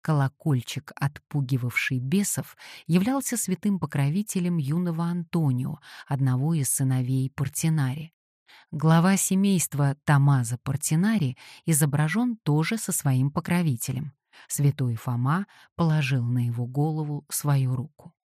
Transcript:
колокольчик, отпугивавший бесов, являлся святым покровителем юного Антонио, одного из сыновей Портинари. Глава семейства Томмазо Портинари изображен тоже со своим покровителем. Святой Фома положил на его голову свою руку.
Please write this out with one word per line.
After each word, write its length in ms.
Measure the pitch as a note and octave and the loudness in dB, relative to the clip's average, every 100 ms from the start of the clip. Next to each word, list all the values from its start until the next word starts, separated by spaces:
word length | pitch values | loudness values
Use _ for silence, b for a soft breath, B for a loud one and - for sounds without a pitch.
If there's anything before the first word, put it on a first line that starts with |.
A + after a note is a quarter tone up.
колокольчик, 920 | - D#3 C3+ _ - C3 A#2 - - - | 0 0 0 _ 0 0 -2 -10 -12 -4
отпугивавший 1000 | C#3+ - _ D3 C3 C3+ B2 - - C3 | -4 -4 _ -4 -2 -2 -2 -4 -4 -4
бесов, 580 | B2+ F3+ G3+ - - - B B B | 0 0 0 -4 -8 -12 B B B
являлся 500 | E3+ G3 C4+ C4 A#3 | 2 2 0 -2 -4
святым 420 | - F3+ G#3 G3 | -4 -2 0 -2
покровителем 800 | D#3+ C#3+ C#3 E3 G#3+ F#3+ F3 F3 | -2 -2 0 0 -2 -2 -2 -2
юного 480 | C3+ D#3+ F3+ E3 | 0 -2 -2 -2
Антонио, 760 | E3+ F3 E3 F3 D#3 B2 C3+ D3+ B B B | -4 -4 -4 0 2 0 -2 -8 B B B
одного 480 | C#3 C3 B2+ C#3+ | 0 2 2 0
из 160 | E3 C3+ | 0 0
сыновей 580 | - C3+ C3 B2 C3 C3 | 0 0 0 0 0 -2
Портинари. 880 | - C#3 - E3 D#3 C3 C3+ D#3+ _ _ _ _ B B | -2 -4 -2 0 2 0 -4 -10 _ _ _ _ B B
Глава 480 | D#3 D3+ E3 F3 F#3+ | -2 4 6 6 2
семейства 800 | - F#3+ G3+ F#3+ - C#3 C#3+ C#3 | 2 2 4 2 0 0 0 0
Томмазо 520 | - D3 C#3 C3+ A#2 A#2+ | 4 6 6 4 0 -4
Портинари 800 | - C#3 - D#3 G3 A3+ C#3+ B2 B B - | -4 -4 0 2 2 2 0 -4 B B 0
изображен 720 | D#3 D#3 C#3+ D3+ F#3 B3 A3 | 2 2 2 0 0 -2 -2
тоже 360 | - D3 D#3+ A3+ | 0 0 0 -2
со 140 | - | -4
своим 380 | - C#3+ C3 C3+ | -2 0 2 2
покровителем. 840 | D3 - F3 E3+ B2 - C3 D3 - _ B B | -2 -2 0 0 -2 -4 -6 -8 -12 _ B B
Святой 460 | - C#3+ C#3+ B2+ | 0 2 2 -2
Фома 520 | A2+ - A#2+ B2+ E3 G3+ B B | -2 -4 -2 0 0 -4 B B
положил 500 | - E3+ D#3 C#3 C3+ | -2 2 2 0 0
на 220 | A#2+ B2 A#2+ | 0 0 -2
его 200 | A#2 A#2+ | -4 -6
голову 600 | B2+ D3+ D#3 D3+ D3 - | -2 -2 -2 -4 -8 -8
свою 480 | - D3 C#3+ C3 B2+ | -6 0 0 0 -2
руку. 380 | A#2+ _ - _ | -6 _ -20 _